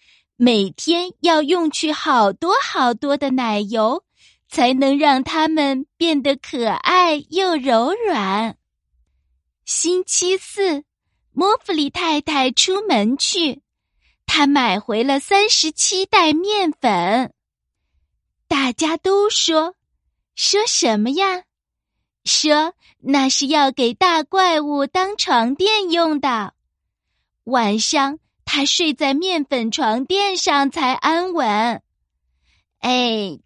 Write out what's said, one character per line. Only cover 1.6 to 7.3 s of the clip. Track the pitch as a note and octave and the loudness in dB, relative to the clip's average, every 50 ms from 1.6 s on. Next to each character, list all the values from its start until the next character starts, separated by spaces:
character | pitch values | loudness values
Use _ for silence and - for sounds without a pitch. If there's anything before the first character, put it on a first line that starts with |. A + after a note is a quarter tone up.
| E4 D#4 | 0 0
去 | - - - D4+ | -2 -2 -4 -4
好 | D4+ - - D#4+ C#4 A#3+ G#3+ G3 G3 | -4 -4 -2 0 2 4 4 2 0
多 | - D#4+ F4 G4+ C5 | 0 0 0 0 0
好 | - - - F#4 C4+ A#3+ A#3+ | 0 -2 -2 0 0 0 0
多 | A3 - C#4+ C#4 | -2 -2 -2 -2
的 | C#4+ D4 C4+ | -2 -2 -2
奶 | B3+ B3+ B3 A3+ G#3+ G#3 | -2 -2 -2 -2 -2 -2
油， | G#3 G3 A#3 A3+ G#3+ A3 C4+ F#4 - _ _ _ _ _ _ _ _ _ | -4 -2 -2 0 0 0 0 -4 -8 _ _ _ _ _ _ _ _ _
才 | - - A#3+ B3 C4 | -2 2 2 2 4
能 | C4 C#4 C4+ C#4 C#4+ | 2 2 2 2 2
让 | D#4 D4 C4+ C4 C4+ | 4 4 2 2 0
它 | - - D#4+ D#4 D#4+ | -2 -2 0 0 2
们 | D#4+ D#4 D4 C#4 C4+ C4 C#4 - _ | 2 2 0 0 0 -2 -6 -8 _
变 | - E4 E4+ D#4 C#4+ | -2 0 0 0 0
得 | A#3+ C#4+ C#4 | 0 0 -2
可 | C4 - - - B3+ A#3 G#3+ | -2 -4 -8 -6 -4 -2 -2
爱 | F#3 - - - F4+ F#4 F4+ E4+ D#4 D4 - - | -2 0 0 2 4 4 4 4 2 -2 -4 -4